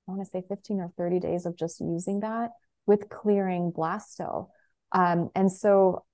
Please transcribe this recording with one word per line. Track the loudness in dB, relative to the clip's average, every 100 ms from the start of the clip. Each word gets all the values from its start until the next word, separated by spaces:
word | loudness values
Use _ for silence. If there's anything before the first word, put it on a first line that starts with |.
| -12
I |
wanna | -10
say | -8 -10 -8
fifteen | -10 -4 -4
or | -4 -4
thirty | -2 0
days | 0 -4 -4
of |
just | -6 -8 -6
using | -4 -4 -2 -4
that | -4 -6 -6 -10 _ _ 2
with | 2 2
clearing | -6 0 2 2 -2 -2
blasto. | -2 -4 -4 -10 -10 -6 -6 -10 _ _ _ -2
Um, | 2 4 2 0
and | 2 0
so | 2 4 6 6 2 _